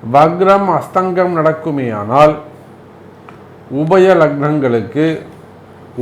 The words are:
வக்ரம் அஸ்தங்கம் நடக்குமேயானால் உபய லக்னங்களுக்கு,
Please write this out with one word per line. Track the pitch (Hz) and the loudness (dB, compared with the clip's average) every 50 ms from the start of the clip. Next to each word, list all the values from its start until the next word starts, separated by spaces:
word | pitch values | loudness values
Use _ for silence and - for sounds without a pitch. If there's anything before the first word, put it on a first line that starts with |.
| - 113 120 | -10 0 2
வக்ரம் | 139 151 165 170 175 190 190 196 196 196 190 170 151 | 4 4 4 2 0 2 2 2 2 2 0 -2 -2
அஸ்தங்கம் | 123 - - 185 185 185 180 175 185 180 175 165 | -4 -4 -4 -4 -2 -2 -2 -2 -2 -2 -2 0
நடக்குமேயானால் | 151 160 156 156 - 165 151 139 131 120 110 104 101 104 120 139 151 151 151 - - - - - - - - - - - - - - - - - - - - - - - - - - - 127 135 156 | 0 0 -2 -2 -6 -8 -6 -6 -6 -6 -6 -6 -6 -2 2 4 4 4 2 0 -10 -18 -20 -20 -20 -20 -20 -20 -20 -20 -20 -20 -20 -20 -20 -20 -20 -20 -20 -20 -20 -20 -20 -20 -18 -10 -6 -6 -2
உபய | 156 180 190 185 190 185 175 160 | 0 2 4 4 4 4 4 2
லக்னங்களுக்கு, | 151 143 143 139 147 151 151 135 127 120 117 104 - - 143 156 156 160 139 - - - - - - - - - - - - - - - 123 | 0 0 -2 -4 -2 -2 -2 -2 0 -2 -2 -4 -4 -4 -2 -2 -2 -2 -6 -10 -18 -20 -20 -20 -20 -20 -20 -20 -20 -20 -20 -20 -20 -8 -6